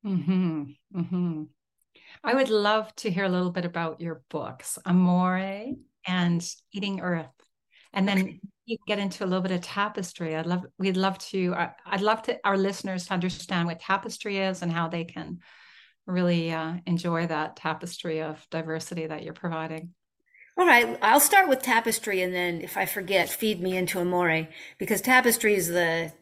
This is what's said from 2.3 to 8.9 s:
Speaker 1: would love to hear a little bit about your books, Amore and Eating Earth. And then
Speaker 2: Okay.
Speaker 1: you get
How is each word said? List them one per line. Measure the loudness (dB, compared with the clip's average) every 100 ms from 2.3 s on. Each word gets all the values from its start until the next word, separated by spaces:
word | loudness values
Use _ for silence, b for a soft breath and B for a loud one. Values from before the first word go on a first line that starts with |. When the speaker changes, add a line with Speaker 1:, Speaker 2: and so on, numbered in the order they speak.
Speaker 1:
would | 2 4
love | 2 4 2 0 -6
to | -4
hear | 0 0
a |
little | 2 0
bit | -2 -4
about | -2 -4 -6
your | -8 -10 _
books, | -8 -8 -10 -12 -10 2
Amore | 4 6 4 2 0 -2 -6 -8 -10 -12 _ -4
and | 0 2 2 -2 -12 _
Eating | -8 -6 -4
Earth. | -2 -4 -4 _ _ _ _ b b
And | 0 2
then | 2
Speaker 2:
Okay. | 0 -6 -18 _ -10
Speaker 1:
you | -10
get | -4